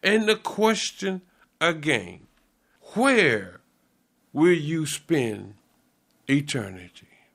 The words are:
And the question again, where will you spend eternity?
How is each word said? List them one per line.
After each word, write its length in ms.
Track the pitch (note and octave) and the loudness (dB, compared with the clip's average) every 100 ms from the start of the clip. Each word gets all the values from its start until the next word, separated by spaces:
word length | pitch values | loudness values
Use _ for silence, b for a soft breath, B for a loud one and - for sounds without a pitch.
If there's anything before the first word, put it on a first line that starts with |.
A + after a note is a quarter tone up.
And 260 | F#3 G#3+ G#3+ | 2 2 2
the 60 | G#3+ | -2
question 880 | - - A3 A3 - - F#3+ F#3+ _ b b _ | -2 0 2 2 -4 -6 -6 -6 _ b b _
again, 680 | E3 D#3+ D3 B2 F2+ F2 _ _ _ _ _ _ - | -2 0 0 -2 -2 -16 _ _ _ _ _ _ -10
where 680 | G3+ C4 B3 E3 A2 F#2+ - _ _ _ _ _ _ _ | -2 2 4 4 2 -4 -18 _ _ _ _ _ _ _
will 220 | C#3 E3+ | 2 4
you 320 | F3 D3 D#3+ D3 | 4 0 -4 -4
spend 720 | - - E3 A#2+ G2+ G2 G#2 _ _ _ _ _ _ - | -8 -2 -2 -2 -4 -12 -18 _ _ _ _ _ _ 0
eternity? 760 | C#3 C#3+ C3+ G2 F#2 F2+ - _ _ _ | 0 0 -6 -8 -12 -18 -20 _ _ _